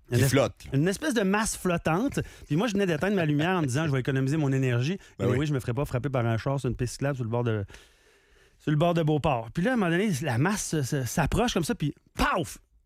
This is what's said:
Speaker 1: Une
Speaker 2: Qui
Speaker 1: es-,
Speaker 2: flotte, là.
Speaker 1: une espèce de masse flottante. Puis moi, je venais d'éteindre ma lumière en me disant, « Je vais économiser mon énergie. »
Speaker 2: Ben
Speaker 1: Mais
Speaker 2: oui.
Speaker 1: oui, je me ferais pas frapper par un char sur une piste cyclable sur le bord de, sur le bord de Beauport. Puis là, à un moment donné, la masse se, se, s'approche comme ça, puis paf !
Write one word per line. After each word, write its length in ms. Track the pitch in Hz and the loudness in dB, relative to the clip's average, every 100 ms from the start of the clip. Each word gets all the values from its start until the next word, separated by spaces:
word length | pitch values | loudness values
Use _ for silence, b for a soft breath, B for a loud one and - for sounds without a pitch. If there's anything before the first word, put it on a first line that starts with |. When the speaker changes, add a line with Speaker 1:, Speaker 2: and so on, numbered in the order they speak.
| - | -2
Speaker 1:
Une 80 | 123 | 2
Speaker 2:
Qui 60 | |
Speaker 1:
es-, 40 | 135 | 4
Speaker 2:
flotte, 360 | 135 110 - - | 4 2 -2 -4
là. 80 | 135 | 0
Speaker 1:
une 100 | 170 | 0
espèce 260 | 190 311 | 0 -2
de 80 | 233 | 0
masse 340 | 190 208 220 - | 2 2 0 -2
flottante. 640 | 180 170 170 160 277 - - B B | -2 0 2 0 0 -2 -6 B B
Puis 100 | 151 | 0
moi, 100 | 240 | 0
je 80 | |
venais 100 | 196 | 0
d'éteindre 320 | 196 147 185 202 | 0 0 0 2
ma 80 | |
lumière 320 | 156 147 165 185 | 2 2 2 0
en 60 | |
me 40 | 147 | 0
disant, « 200 | 123 160 | 0 0
Je 60 | |
vais 80 | 135 | 0
économiser 360 | 123 135 135 156 | 0 0 0 0
mon 160 | 139 | 0
énergie. » 460 | 135 131 120 135 196 B B | 2 2 0 0 -4 B B
Speaker 2:
Ben 60 | |
Speaker 1:
Mais 80 | 98 | 0
Speaker 2:
oui. 60 | 123 | 2
Speaker 1:
oui, 80 | 151 | 0
je 80 | |
me 60 | 139 | -2
ferais 120 | 117 | -2
pas 140 | 120 147 | -4 -2
frapper 240 | 123 139 | -2 -2
par 160 | 131 117 | 0 0
un 100 | 113 | 0
char 240 | 139 139 | -2 -2
sur 80 | 131 | -2
une 80 | 107 | -4
piste 160 | 123 | -4
cyclable 200 | - 139 131 | -4 -4 -4
sur 80 | |
le 60 | 113 | -2
bord 140 | 120 | -2
de, 200 | 120 107 98 b b b b b b b b b | 0 -2 -4 b b b b b b b b b
sur 140 | - | -2
le 40 | 147 | 2
bord 160 | 175 | 4
de 100 | 170 | 4
Beauport. 460 | 156 151 160 120 113 | 2 2 2 0 -2
Puis 80 | 160 | -2
là, 80 | 214 | 0
à 20 | |
un 40 | 247 | 2
moment 120 | 175 | 2
donné, 200 | 170 220 139 | 2 0 0
la 160 | 151 117 | -2 0
masse 300 | 170 208 - | 0 0 -2
se, 140 | 160 | -4
se, 220 | 135 147 123 | -2 -2 -2
s'approche 480 | - 151 175 233 | 0 0 2 0
comme 100 | 196 | 0
ça, 100 | 160 | -2
puis 200 | 233 143 - _ | -2 -4 -6 _
paf ! 440 | - 294 233 - - _ _ | -2 0 0 -2 -8 _ _